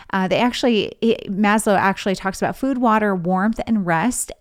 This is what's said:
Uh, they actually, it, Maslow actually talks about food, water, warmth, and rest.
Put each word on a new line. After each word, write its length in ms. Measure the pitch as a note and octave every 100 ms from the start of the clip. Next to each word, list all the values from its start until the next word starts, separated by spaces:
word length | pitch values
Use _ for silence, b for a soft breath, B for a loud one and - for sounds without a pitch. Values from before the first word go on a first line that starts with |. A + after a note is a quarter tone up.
| B
Uh, 160 | F#3+ F#3
they 120 | -
actually, 580 | A#3+ A#3 B3+ A3 - -
it, 320 | A3+ - -
Maslow 460 | G3 G#3 G#3+ A3 F#3+
actually 380 | G3 F#3+ G#3 F#3
talks 260 | F#3+ -
about 160 | G3+ -
food, 220 | C4 B3+
water, 360 | A#3+ G#3+ G#3+ F#3+
warmth, 460 | E3+ F#3 G#3 A3+ -
and 200 | A3 F3
rest. 440 | E3 G#3+ - - -